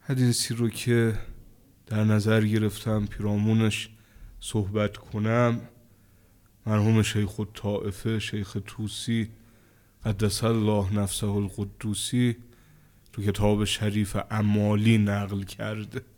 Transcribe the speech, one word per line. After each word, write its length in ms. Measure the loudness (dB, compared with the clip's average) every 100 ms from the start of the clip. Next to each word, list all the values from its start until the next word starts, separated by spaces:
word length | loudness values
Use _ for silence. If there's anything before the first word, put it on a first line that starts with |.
حدیثی 540 | -4 2 2 2 -2
رو 140 | -2 -2
که 500 | -2 0 2 2 0 -6 -12 -20 -20 _ _ -4
در 180 | 0
نظر 400 | 4 4 4 4
گرفتم 640 | 4 2 0 -2 -2 -2 -2
پیرامونش 840 | -4 -2 2 4 4 2 0 -8 -16 _ -20 -20 -16
صحبت 560 | -6 -2 -2 0 -2 -4
کنم، 640 | -10 -4 0 2 2 0 -6 -20 -20 _ _ _ _ _ _ _ 0
مرحوم 360 | 2 4 4
شیخ 380 | 4 0 -2 -4
الطائفه، 800 | -8 -6 -4 -2 -4 -6 -4 -2
شیخ 380 | -4 -6 -6 -8 -10
طوسی، 640 | -8 -8 -6 -2 -2 -2 -8 -20 _ _ _ _ _
قدس 400 | -6 0 0 0
الله 500 | 0 2 2 2 0
نفسه 320 | 0 -2 -2 -2
القدوسی، 1080 | 0 -2 -4 -8 -6 -6 -4 -2 0 0 0 -10 -20 _ -20 _ _ _
تو 100 | -4
کتاب 420 | -4 2 2 2
شریف 520 | 0 -2 -2 0 -2 -2 -4
امالی 680 | 0 2 2 2 4 4 4
نقل 440 | 4 0 -4 -6
کرده. 580 | -8 -8 -8 -8 -10 -12 -14